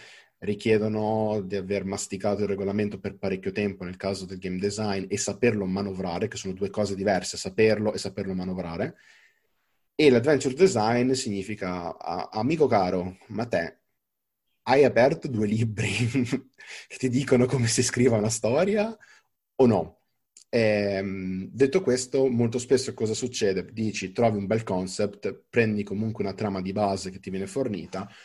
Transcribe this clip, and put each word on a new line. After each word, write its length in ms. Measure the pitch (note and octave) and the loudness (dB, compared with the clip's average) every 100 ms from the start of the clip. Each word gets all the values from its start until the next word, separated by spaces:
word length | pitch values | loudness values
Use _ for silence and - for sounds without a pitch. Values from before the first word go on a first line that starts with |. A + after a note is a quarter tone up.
| - - _ - | -18 -20 _ -10
richiedono 1000 | F#2 G2+ A2+ G#2+ G#2+ G#2+ G#2+ A2 G#2+ G#2+ | -6 -2 2 2 2 -2 0 0 0 -2
di 140 | F#2 | -4
aver 300 | G2+ F#2 G2+ | -6 -2 -4
masticato 580 | F#2+ G2 - G2 G#2 G2+ | -2 -6 -6 -4 -2 0
il 60 | G2+ | 0
regolamento 500 | G2 G2 G#2 G#2 G2 | 0 -2 0 -2 -4
per 180 | G2 - | -10 -6
parecchio 360 | G2 F#2 F#2+ | -4 -2 -4
tempo 320 | G2+ G2+ F#2 | -2 -2 -4
nel 120 | F2+ F2+ | -10 -6
caso 280 | G2 F#2+ F2+ | -6 -4 -8
del 120 | F#2 | -10
game 200 | F#2 F2+ | -6 -2
design 460 | G2+ G#2 G#2+ G2 - | -2 -2 -2 -2 -2
e 80 | G#2 | -4
saperlo 500 | - G2 A#2+ G#2+ F#2 | -4 2 2 2 -2
manovrare, 600 | F#2+ G2+ F#2 F#2 F2 G#2 | -2 -4 -4 -4 -4 -6
che 100 | - | -6
sono 160 | G2 | -10
due 160 | F#2 G2 | -6 -4
cose 280 | G#2+ G2+ F#2+ | -2 -2 0
diverse, 400 | G2+ F#2 - - | 0 0 -2 -8
saperlo 560 | F#2+ - A2 G#2+ G#2+ | -6 4 4 4 0
e 60 | G2 | -2
saperlo 360 | G2+ G#2 G2 | -8 -6 -6
manovrare. 600 | F#2 F2+ F2+ E2+ E2+ C#3 - _ - _ _ _ _ _ _ _ | -4 -4 -6 -6 -4 -6 -8 _ -20 _ _ _ _ _ _ _
E 160 | - D3+ | 4 6
l'adventure 440 | A#2 C3+ C#3 C3+ | 8 4 2 2
design 580 | C3+ F#3 A2+ G#2+ A#2+ B2+ | 4 4 4 2 2 2
significa, 840 | B2+ A#2 G2 F#2+ G2+ F#2 F2+ E2+ - | 0 -2 -4 -6 -6 -6 -6 -8 -8
a-, 340 | D#2+ F2 - | -8 -6 -6
amico 340 | A2 B2 D#3+ C3 | -2 0 2 4
caro, 520 | G#2+ F#2 F#2 F2+ F#2 - | 4 2 0 -4 -10 -10
ma 180 | G#2+ A#2+ | -6 -2
te 300 | F2+ E2 - _ _ _ _ _ _ _ _ - | -2 -2 -8 _ _ _ _ _ _ _ _ 2
hai 160 | C3+ | 6
aperto 440 | C3 A2+ C3+ - D3 | 6 6 4 2 -4
due 180 | G#2+ G#2 | -2 0
libri 420 | A2 A2+ G#2 G2+ | 0 0 -2 -4
<laughs> 640 | G2+ A#2 C3+ A#2+ B2+ - _ - - - | -2 0 0 -2 -4 -6 _ -18 -18 -16
che 80 | - | -4
ti 100 | B2+ | -2
dicono 380 | B2+ - B2 B2 | 0 4 4 4
come 220 | C3 A#2 | 2 2
si 140 | - | 2
scrive 340 | A#2 B2 B2 A2+ | 0 4 4 4
una 120 | G#2+ | 2
storia 640 | A2+ A2 C#3 G3 G#3 A3 A3 - _ _ _ _ - | 0 0 2 2 2 -2 -6 -20 _ _ _ _ 4
o 60 | B2 | 6
no? 260 | G2 D#2+ _ _ _ _ - - | 6 0 _ _ _ _ -20 -2
Ehm, 1000 | A#2+ G#2+ G#2 G2+ G2 G2 G2 F#2 F#2+ F#2+ | 2 4 2 2 -2 -4 -4 -6 -6 -6
detto 300 | A2 C3+ F#3+ | 2 4 4
questo, 440 | F#3+ B2+ - C#3 C3+ | 2 0 0 0 2
molto 300 | A#2 A#2 A#2 | 2 0 0
spesso 360 | - B2 A#2 | 2 2 0
cosa 200 | - A2 | -4 -2
succede? 520 | A2 B2 - G2+ F#2 F2 | -2 -4 0 0 0 -4
Dici, 400 | A2+ A2 - F#2 | -4 -4 -4 -6
trovi 260 | G#2+ A#2 G#2 | 0 2 2
un 80 | G2 | 0
bel 160 | A2 | -2
concept, 800 | A2+ F#2 F#2 - G#2 - G2+ - _ | 0 -4 -4 -4 -4 -4 -8 -8 _
prendi 340 | A#2+ A2 G#2 | 0 2 0
comunque 420 | G#2 G2+ A2 A2 | -4 -4 -4 -4
una 100 | G2 | -6
trama 260 | - G#2+ F#2+ | -4 -4 -4
di 100 | F#2+ | -4
base 380 | G2+ G2+ G2 F#2 | -2 0 -2 -6
che 80 | F#2 | -12
ti 100 | F#2+ | -8
viene 160 | F#2+ G2 | -8 -6
fornita, 640 | C#3 B2+ F#2 E2 F#2+ G2 - | -4 -4 -4 -6 -10 -10 -16